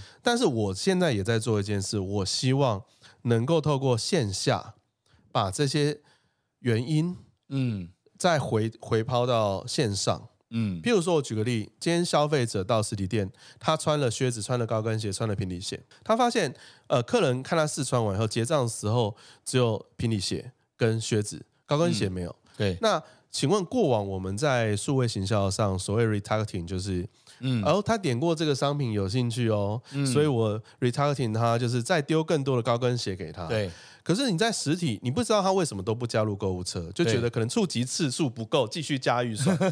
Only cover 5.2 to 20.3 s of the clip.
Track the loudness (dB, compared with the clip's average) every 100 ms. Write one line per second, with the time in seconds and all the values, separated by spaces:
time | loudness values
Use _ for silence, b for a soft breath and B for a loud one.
5.2 | _ -2 0 0 0 2 0 -2 b b
6.2 | b b b _ 0 0 2 0 0 -4
7.2 | -14 _ -6 -2 -2 -2 -8 -14 _ -2
8.2 | 2 2 2 0 0 -4 -2 0 2 0
9.2 | 2 2 2 -2 -4 -2 0 0 0 -2
10.2 | -6 _ _ -2 -2 -2 2 2 4 2
11.2 | 0 -2 0 -2 -4 _ 0 0 2 2
12.2 | 2 2 0 -2 0 0 0 -4 -2 -2
13.2 | -4 B B B -2 0 2 2 0 0
14.2 | -2 -2 -4 -2 -2 -2 -2 -4 -4 -4
15.2 | -4 -2 -4 -6 -8 -10 -12 B 0 2
16.2 | 2 2 -2 -4 B B 0 0 2 2
17.2 | 2 0 0 0 0 -2 0 0 0 0
18.2 | 0 0 0 0 0 -2 0 2 0 B
19.2 | B B -2 2 2 0 -6 -4 -2 0
20.2 | -2